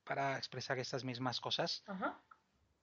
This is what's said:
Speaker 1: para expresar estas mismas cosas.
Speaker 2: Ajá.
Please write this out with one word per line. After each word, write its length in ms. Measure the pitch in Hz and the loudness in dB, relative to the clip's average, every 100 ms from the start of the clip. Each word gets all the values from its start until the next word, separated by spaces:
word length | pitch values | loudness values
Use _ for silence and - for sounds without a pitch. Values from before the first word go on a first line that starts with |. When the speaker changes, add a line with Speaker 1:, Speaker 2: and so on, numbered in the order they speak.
Speaker 1:
para 340 | - 139 139 131 | -2 2 2 2
expresar 420 | - 127 - 131 | -2 -4 0 0
estas 240 | 120 135 | 2 0
mismas 360 | 127 120 127 - | -2 0 0 0
cosas. 420 | 123 - 170 - - | 0 2 2 0 -4
Speaker 2:
Ajá. 340 | 190 294 - - - _ _ _ _ | -2 -2 -4 -14 -20 _ _ _ _